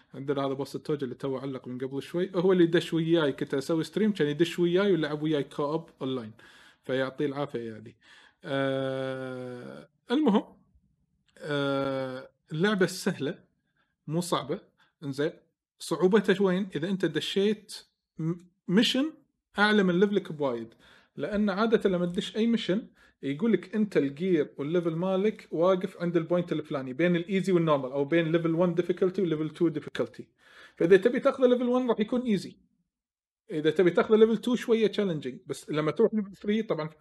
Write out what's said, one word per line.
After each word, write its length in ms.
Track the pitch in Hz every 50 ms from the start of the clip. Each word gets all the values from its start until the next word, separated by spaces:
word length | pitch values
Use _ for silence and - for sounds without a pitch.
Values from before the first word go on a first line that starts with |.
| _ _ -
عندنا 320 | 131 139 143 139 139 139
هذا 60 | 135
بوس 240 | 135 139 135 - -
التوجه 280 | 139 - - 151 139 139
اللي 100 | 120 123
تو 240 | - - 135 135 123
علق 300 | 135 139 127 123 - 123
من 100 | 127 123
قبل 240 | 135 135 135 139
شوي، 280 | 135 - - 175 185 196 185
هو 180 | 180 170 190
اللي 140 | 185 180 170
دش 280 | 165 170 160 170 - 170
وياي، 380 | 165 165 160 170 170 151 139
كنت 220 | 135 - 147 - 147
أسوي 300 | 135 - - 165 160 151
ستريم، 280 | - - 180 220 214
كان 160 | 196 - 151 147
يدش 300 | 147 147 170 170 - 175
وياي 320 | 175 175 175 185 202 208
ويلعب 320 | 180 160 151 143 151 147
وياي 220 | 151 156 156 143 131
كوب 460 | - - - 147 143 156 165 165 - _ -
أونلاين. 300 | 147 131 131 123 110 107 - _ - - - - - - _ _ _
فيعطيه 420 | - 127 135 135 131 - - 151
العافية 460 | 139 135 143 143 143 - 120 117 113
يعني. 240 | 110 107 110 113 - _ _ - - - - _ _ _ -
آه، 1400 | 160 139 139 135 135 135 135 135 135 131 131 131 131 131 131 131 127 127 127 127 127 123 123 131 135 135 - - _ _ _ _ -
المهم، 340 | 240 311 311 233 190 262 - - - _ _ _ _ _ _ _ _ _ _ _ _ _ _ _ _ -
آه، 920 | - 156 147 143 139 139 139 139 139 135 135 135 131 131 127 131 135 - _ _ _ -
اللعبة 340 | 156 156 185 214 220 185 269
سهلة، 520 | - - - - 202 - 120 127 143 - - _ _ _ _ _ _ _ _ _ _ _ _ -
مو 140 | 151 151 175
صعبة. 400 | 170 - 170 131 127 127 170 214 - _ _ _ _ _ _ - 156
إنزين، 280 | 139 131 135 147 175 - - _ _ _ _ _ _ _ -
صعوبتها 640 | - - 170 139 175 185 214 208 196 202 185 190
وين؟ 260 | 202 185 180 185 208 190 -
إذا 120 | 143 156 196
أنت 160 | 196 185 175
دشيت 720 | 160 151 151 - - - 196 196 214 208 208 - - - - - _ _ _ _ _ _ -
م-، 160 | 156 160 175 - - _ _ _ _ -
ميشن 440 | 175 220 233 - - 254 294 320 - - _ _ _ _ _ _ - 196
أعلى 240 | 208 208 214 208
من 180 | 190 180 170 180
ليفلك 320 | 208 202 208 185 190 -
بوايد. 420 | 160 143 143 131 120 117 113 117 - _ _ - - _ _ _ -
لأن 340 | 139 139 190 208 202 214 202
عادة 400 | 180 196 226 226 220 - - 202
لما 160 | 180 175 175
تدش 300 | 175 175 - - - -
أي 100 | 220 226
ميشن، 420 | 233 233 220 - - 175 233 - - _ _ _ _ _ -
يقول 300 | - 135 143 147 214 233
لك 220 | 202 - - - -
أنت 220 | 214 214 202 -
الجير 580 | 160 139 135 139 147 180 190 180 151 131 - -
والليفل 400 | - 139 147 175 180 170 170 160
مالك 520 | 165 185 190 190 190 202 220 214 - - -
واقف 460 | - 156 170 190 190 185 196 185 - -
عند 140 | 175 175 160
البوينت 360 | 170 160 - 175 180 175 175
الفلاني، 400 | 160 151 - - 151 135 131 131
بين 240 | 127 143 170 180 175
الإيزي 360 | 165 175 - 190 190 185 196
والنورمال، 400 | 180 170 165 160 147 139 131 127
أو 120 | 139 143 143
بين 280 | 139 170 170 165 156
ليفل 240 | 165 165 165 165 165
one 240 | 165 185 180 165 175
difficulty 360 | 175 - 175 - 190 185 185 214
وليفل 320 | 190 165 156 151 160 151
two 300 | 147 - 170 160 147 135
difficulty. 420 | - - - - 123 - - - - _ _ _ _ - - - - - _
فإذا 200 | - 165 165 196
تبي 240 | 185 190 240 285 233
تاخذ 260 | - 277 262 262 262
ليفل 200 | 247 247 233 254
one 240 | 240 247 254 254 233
راح 100 | 214 -
يكون 200 | 214 214 254 240
إيزي. 340 | 254 240 202 170 - - - _ _ _ _ _ _ _ _ _ _ _ _ _ _ _ _ _ _ -
إذا 200 | 175 151 151 160
تبي 200 | 151 - 185 170
تاخذ 260 | 180 240 214 - 214
ليفل 260 | 214 220 226 226 214
two 120 | - 247 247
شوية 380 | - - 247 220 226 220 185
challenging. 420 | - 214 208 190 160 147 135 127 127 - -
بس 240 | 147 143 - - -
لما 200 | 151 151 156 156
تروح 240 | 147 - 226 - 220
ليفل 180 | 220 202 202 190
three، 300 | - - 208 214 220 214
طبعًا 240 | - 156 156 156 156 - -